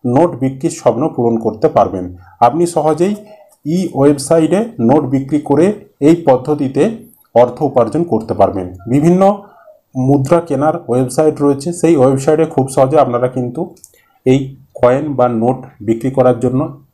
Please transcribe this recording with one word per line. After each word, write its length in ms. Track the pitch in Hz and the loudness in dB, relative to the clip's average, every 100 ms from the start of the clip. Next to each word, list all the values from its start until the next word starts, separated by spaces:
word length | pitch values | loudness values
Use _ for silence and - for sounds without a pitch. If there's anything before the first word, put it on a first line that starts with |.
| 127 | 0
নোট 300 | 123 170 127 | 2 2 0
বিক্রির 360 | 135 135 165 | -6 -4 -8
স্বপ্ন 380 | 160 - 117 156 | -2 -2 0 -4
পূরণ 280 | - 117 113 | -2 -2 0
করতে 300 | 113 107 151 | -4 -2 0
পারবেন। 480 | 123 95 92 90 90 - _ | 2 0 -2 -10 -14 -20 _
আপনি 280 | 120 147 175 | 0 2 -2
সহজেই 480 | 170 151 151 180 208 - - _ _ 147 | 0 0 0 -2 -2 -12 -20 _ _ -4
ই 240 | 175 175 | -4 -2
ওয়েবসাইটে 720 | - 143 143 - 165 156 180 226 - | 2 2 2 2 2 2 0 -2 -2
নোট 240 | 117 147 | 2 2
বিক্রি 380 | 139 135 131 151 | 2 -4 -2 -4
করে 320 | - 139 185 208 - _ | 0 2 2 0 -12 _
এই 240 | 143 170 165 | 2 2 2
পদ্ধতিতে 680 | 127 139 147 131 135 190 226 - _ _ 117 | 0 0 -4 -2 0 -2 -2 -18 _ _ 2
অর্থ 260 | 120 - | 2 0
উপার্জন 420 | 143 127 113 156 | -2 0 0 -2
করতে 300 | 170 110 - | -2 -2 -4
পারবেন। 400 | 104 95 95 90 92 113 | 0 0 0 -10 -12 -2
বিভিন্ন 540 | 135 160 185 196 202 - _ - _ _ 131 | 0 2 4 2 0 -10 _ -20 _ _ -4
মুদ্রা 460 | 127 143 131 170 | 0 0 2 0
কেনার 320 | 165 135 151 165 160 | 0 -2 0 -2 -4
ওয়েবসাইট 540 | 123 127 143 156 147 | -2 -2 0 0 2
রয়েছে, 320 | 143 139 165 | 0 0 -4
সেই 220 | 175 165 160 | -2 2 4
ওয়েবসাইটে 500 | 127 135 135 156 160 | 4 2 0 0 0
খুব 240 | - 131 | -2 -2
সহজে 300 | - 131 151 | 0 2 2
আপনারা 280 | 127 120 123 | 2 0 -2
কিন্তু 480 | 131 123 127 170 - - _ _ _ - | -4 -6 -8 -10 -12 -20 _ _ _ 0
এই 300 | 135 131 - _ - | 0 0 -14 _ 0
কয়েন 380 | 120 131 147 | 2 2 -2
বা 140 | 131 123 | -2 0
নোট 300 | 117 120 127 - _ | 0 -2 -2 -8 _
বিক্রি 300 | 104 113 135 | -4 -2 -2
করার 280 | 135 127 123 | 0 2 2
জন্য 400 | 127 131 160 - _ | -2 -2 -6 -10 _